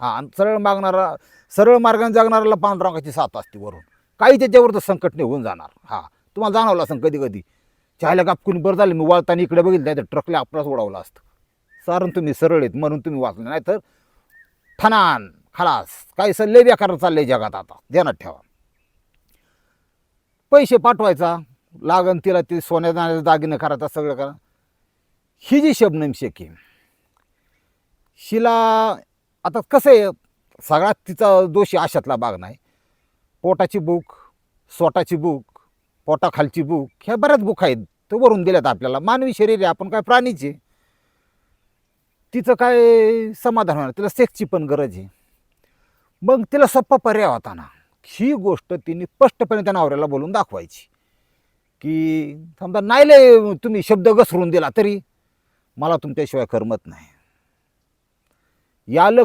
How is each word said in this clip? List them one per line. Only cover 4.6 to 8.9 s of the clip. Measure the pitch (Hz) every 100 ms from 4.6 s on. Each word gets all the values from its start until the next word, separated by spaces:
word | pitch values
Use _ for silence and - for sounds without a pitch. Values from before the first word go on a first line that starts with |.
| 240
तर | 202 -
संकट | 185 175 156
निघून | 120 139
जाणार. | 110 85 - _ _
हा, | 101 - _ _ 202
तुम्हाला | 214 214
जाणवलं | 226 175
असं | 151 139
कधी | 160 151
कधी, | 131 98 - _ _ _ _ _
"चायला | 156 180
गापकुनी | 180 175 202 180
बरं | 185 196
झालं | 196